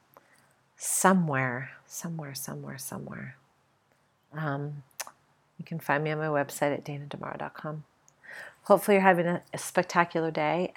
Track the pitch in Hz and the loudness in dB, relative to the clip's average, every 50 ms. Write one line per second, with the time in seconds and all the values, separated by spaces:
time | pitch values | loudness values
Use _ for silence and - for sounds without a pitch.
0 | _ _ - - _ _ _ _ _ _ _ _ _ _ _ - - - - - | _ _ -20 -20 _ _ _ _ _ _ _ _ _ _ _ -10 -6 -4 0 4
1 | - 185 190 185 170 156 139 131 131 127 120 127 135 135 - - _ - - - | 6 6 6 6 4 2 2 0 0 0 -2 -4 -8 -10 -14 -18 _ -16 -14 -12
2 | - 170 165 160 147 139 135 135 - - 147 147 139 139 135 135 - - - 131 | -10 -8 -8 -8 -10 -10 -10 -10 -10 -10 -10 -10 -10 -12 -12 -12 -12 -10 -10 -10
3 | 131 - 135 131 131 131 131 - _ _ _ _ _ _ _ _ _ _ _ _ | -10 -10 -10 -10 -12 -12 -14 -16 _ _ _ _ _ _ _ _ _ _ _ _
4 | _ _ _ _ _ _ - 151 156 147 139 143 143 147 147 147 131 _ _ - | _ _ _ _ _ _ -8 -4 -4 -2 -2 -2 -4 -6 -8 -10 -14 _ _ -14
5 | - - - _ _ _ _ _ _ _ _ - 170 - 165 160 - - 139 147 | -12 -12 -14 _ _ _ _ _ _ _ _ -14 -10 -8 -8 -6 -2 0 0 0
6 | 151 151 156 151 156 156 151 143 143 139 - - 147 147 139 - - - 143 143 | 0 0 -2 0 0 0 0 0 0 -2 -2 0 0 0 0 0 -4 -8 -10 -10
7 | 147 143 - - - 139 - - 147 147 - - - 156 156 156 151 _ _ _ | -10 -10 -10 -10 -8 -8 -8 -8 -8 -10 -10 -10 -8 -8 -8 -8 -10 _ _ _
8 | _ _ _ _ - - - - - - - _ - - 202 190 - - 202 190 | _ _ _ _ -20 -18 -16 -16 -16 -16 -18 _ 4 6 6 6 6 6 6 8
9 | 190 196 180 170 170 170 175 - - - - - - - - 185 175 - - 180 | 8 8 8 6 6 2 0 -2 -4 -6 -10 -10 -8 -4 0 0 0 2 4 2
10 | 170 170 - 170 165 160 156 160 151 151 156 175 180 - - | 2 4 2 0 0 0 0 0 0 2 2 2 0 -2 -4